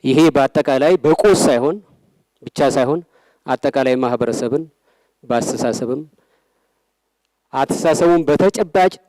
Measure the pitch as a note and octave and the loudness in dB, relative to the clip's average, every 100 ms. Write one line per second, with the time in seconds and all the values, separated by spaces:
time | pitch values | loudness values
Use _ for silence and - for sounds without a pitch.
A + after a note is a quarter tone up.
0 | C3 C3+ D#3+ C#3+ C3+ - D3 C3+ D3 F#3 | 0 4 4 4 0 0 -2 0 2 2
1 | D3 D#3 G#3+ F#3+ - A#2+ C3+ G3+ _ _ | 2 2 2 2 2 0 -2 -4 _ _
2 | _ _ _ _ - - C#3+ C3+ B2+ D#3+ | _ _ _ _ -16 -2 -2 0 0 -2
3 | E3+ _ _ _ - B2+ C#3 C#3 B2+ B2+ | -6 _ _ _ -8 -4 -2 -2 0 0
4 | B2+ A#2+ A#2 A2+ A#2+ C#3+ D#3+ _ _ _ | -2 -2 -4 -4 -4 -4 -6 _ _ _
5 | _ _ A#2 A#2+ A2+ A#2+ A#2+ A2 A#2 C3 | _ _ -4 -4 -2 -4 -4 -4 -6 -8
6 | D#3 _ _ _ _ _ _ _ _ _ | -10 _ _ _ _ _ _ _ _ _
7 | _ _ _ _ _ C3 C#3 - E3 D#3 | _ _ _ _ _ -4 -4 -2 -2 2
8 | E3+ E3+ D3 D3 F#3 - F#3+ F#3+ F#3 - | 2 2 2 2 2 0 -2 2 0 -2